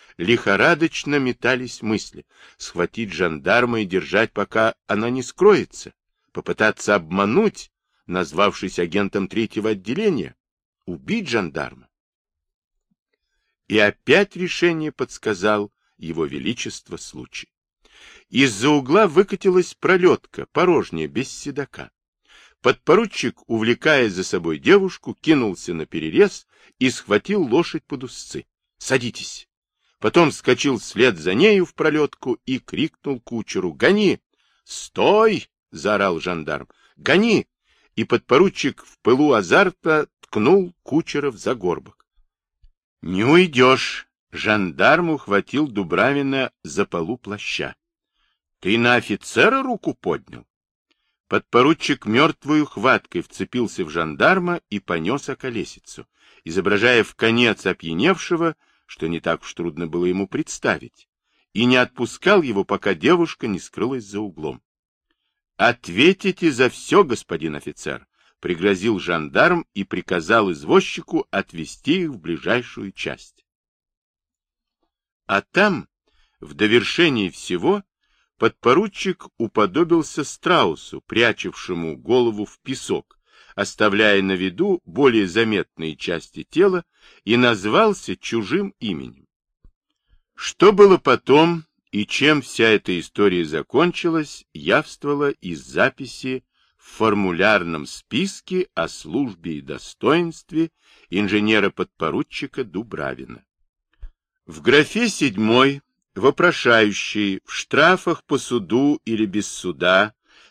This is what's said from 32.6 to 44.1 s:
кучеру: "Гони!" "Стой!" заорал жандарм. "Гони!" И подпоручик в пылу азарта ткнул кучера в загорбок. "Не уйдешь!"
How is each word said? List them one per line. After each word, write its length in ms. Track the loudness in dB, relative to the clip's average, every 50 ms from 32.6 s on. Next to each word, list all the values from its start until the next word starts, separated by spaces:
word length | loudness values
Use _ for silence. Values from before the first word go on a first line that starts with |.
| -8 -8 -6 -4 -4 -4 -6 _ -8 -8 -8 -8
кучеру: 520 | -10 -10 -10 -10 -8 -6 -6 -6 -6 -6
"Гони!" 480 | -2 2 2 4 4 4 2 0 0 -2 _ _ _ _ _ _ _ _ _
"Стой!" 840 | -18 -16 -16 -16 -10 -2 0 2 4 4 4 4 2 2 -2 -6 -12 _ _ _ _
заорал 500 | -12 -6 -2 0 0 2 2 0 0 -2
жандарм. 480 | -4 -6 -6 -6 -6 -8 -8 -8 -10 -16 _ _ _ _ _
"Гони!" 500 | _ 0 2 2 2 4 2 2 0 0 -4 _ _ _ _ _ _ _ _ _
И 100 | -6 -2
подпоручик 800 | 0 -2 -2 2 2 4 4 4 4 0 -2 -6 -6 -6 -8 -16
в 140 | _ _ _
пылу 340 | 0 2 2 4 4 4
азарта 760 | 2 2 2 4 4 4 4 2 -2 _ -2 0 0 0 -2 -4 _ _
ткнул 540 | -20 _ -4 0 2 4 4 4 2 -2 -8 _
кучера 480 | _ -4 -2 -2 -2 -2 -4 -4 -4 -4
в 80 | -6 -6
загорбок. 680 | -6 -6 -4 -2 -2 -4 -4 -4 -8 -14 -20 _ _ _ _ _ _ _ _ _ _ _ _ _ _ _ _ _ _ _ _ _ -8
"Не 180 | -4 -2 0 4
уйдешь!" 840 | 6 6 6 6 4 4 4 6 6 4 4 0 -6 -8 -10 -14 _